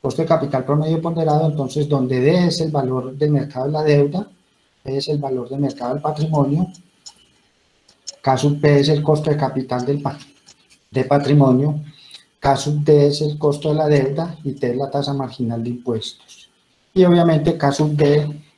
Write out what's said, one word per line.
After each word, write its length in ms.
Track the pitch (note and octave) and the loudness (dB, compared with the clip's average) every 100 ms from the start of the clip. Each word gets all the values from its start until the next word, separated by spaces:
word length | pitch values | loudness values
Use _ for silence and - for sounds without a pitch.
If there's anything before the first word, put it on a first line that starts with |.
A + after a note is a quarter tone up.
costo 220 | C#3 B2 | -4 -4
de 60 | D#3 | 0
capital 360 | D#3+ C#3+ C3 | 0 0 -4
promedio 380 | B2+ D3 D#3 D#3+ | -2 -2 0 -2
ponderado, 440 | E3 E3 D#3+ D3+ D#3 | -2 -2 0 2 0
entonces 420 | D3 C3 D3+ D3 | -2 -6 -4 -2
donde 320 | C#3+ B2+ B2+ | -2 0 0
D 260 | C3 F3+ F3 | 2 2 2
es 140 | D#3+ | 0
el 100 | D#3+ | -4
valor 460 | D3 B2+ B2+ B2+ C3+ | -2 -2 -4 -6 -4
del 160 | D3+ | 0
mercado 340 | D3 C#3 B2+ C3+ | 0 -2 -6 -4
de 60 | |
la 100 | D3+ | -2
deuda, 460 | D#3 C#3+ C#3+ E3+ G#3+ _ _ _ _ _ | 2 4 2 -2 -8 _ _ _ _ _
P 140 | - C3+ | -8 -8
es 120 | C#3 | -4
el 100 | D3 | -4
valor 300 | C#3 B2+ A#2+ | -2 -6 -6
del 120 | C3+ | -4
mercado 340 | C#3 - A#2+ | -4 -4 -6
del 80 | C#3+ | -4
patrimonio, 680 | D#3 D3+ D#3 D3+ C#3 D3+ F3+ - _ _ - _ _ _ _ _ _ _ _ _ - - | -4 -4 -2 0 0 0 -4 -8 _ _ -20 _ _ _ _ _ _ _ _ _ -20 -6
K 180 | - C3 | -2 0
sub 220 | D3 D3 | 0 2
P 200 | D3 D3 | 4 4
es 80 | C#3+ | 4
el 140 | D3 | 2
costo 280 | - D3+ - | 2 0 0
de 60 | D3 | -2
capital 480 | - C3+ B2+ B2+ | -2 -4 -4 -4
del 160 | B2 C#3+ | -2 -4
pa-, 180 | C#3 - - _ _ _ _ _ _ | -4 -8 -18 _ _ _ _ _ _
de 120 | C3 | -4
patrimonio, 760 | B2+ C#3+ C#3+ D3 C3+ B2+ D3 D3+ - - - - _ _ | 0 0 4 4 6 4 2 -4 -8 -20 -20 -20 _ _
K 180 | C#3+ C3+ | 0 0
sub 280 | - D3 | 0 -2
D 240 | D3 D3 D3 | 4 6 6
es 120 | C#3+ | 2
el 160 | D3+ D3+ | -4 0
costo 340 | D3+ C#3+ D#3 | -2 0 -2
de 40 | |
la 140 | D3+ D3+ | 0 2
deuda 480 | D3 C3+ D3 E3+ - | 2 2 -2 -6 -8
y 80 | C#3+ | -10
T 180 | B2+ B2+ | -4 -4
es 60 | A#2+ | -4
la 120 | C#3 | -4
tasa 240 | C#3+ C#3+ | -4 -4
marginal 500 | C#3 B2+ - A#2 A#2 | -4 -6 -6 -6 -4
de 80 | A#2 | -6
impuestos. 800 | A#2+ B2 A2+ - - _ - - _ _ _ _ | -8 -6 -6 -6 -16 _ -20 -20 _ _ _ _
Y 100 | F#3+ | 2
obviamente 520 | F3+ F3 E3+ D#3+ D3+ E3 | 4 6 4 2 0 0
K 140 | C#3+ | 0
sub 240 | C#3 D3+ D3 | 0 0 2
D 460 | D3 D3 D3 - - | 4 4 0 -8 -18